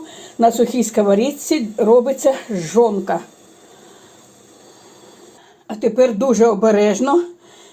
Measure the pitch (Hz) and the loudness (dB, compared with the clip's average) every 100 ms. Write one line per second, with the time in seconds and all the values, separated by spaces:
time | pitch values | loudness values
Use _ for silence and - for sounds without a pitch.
0 | - - - - 233 226 226 254 220 226 | -4 -20 -18 0 0 2 -2 -2 -2 0
1 | 202 202 262 285 - 311 214 - 220 240 | 2 2 0 -4 -4 -4 -4 -2 2 4
2 | 240 269 277 262 - 190 160 196 233 196 | 2 0 -2 -2 -6 -8 -2 0 0 -2
3 | - 175 - _ - _ - - - - | -4 -6 -8 _ -20 _ -20 -20 -20 -20
4 | - - _ _ _ - - - - - | -20 -20 _ _ _ -20 -20 -20 -20 -20
5 | - - - - _ _ - 214 240 220 | -20 -20 -20 -20 _ _ -16 -4 -2 2
6 | 254 196 269 202 233 202 220 208 208 202 | 2 2 0 2 2 2 2 2 2 0
7 | 262 339 349 - - - - | 0 0 0 -10 -20 -20 -20